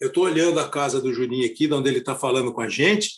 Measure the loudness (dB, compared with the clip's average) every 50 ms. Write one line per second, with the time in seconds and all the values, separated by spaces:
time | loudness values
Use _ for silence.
0 | -4 0 2 2 2 2 2 2 2 2 2 0 -2 -2 -2 -2 -2 0 0 0
1 | -2 -2 -2 -2 -2 -2 0 0 -2 -2 0 0 0 2 2 2 0 0 0 0
2 | -2 -4 -6 -4 -2 0 0 0 0 -2 -4 -4 -6 -4 -2 2 2 2 2 2
3 | 0 -4 -8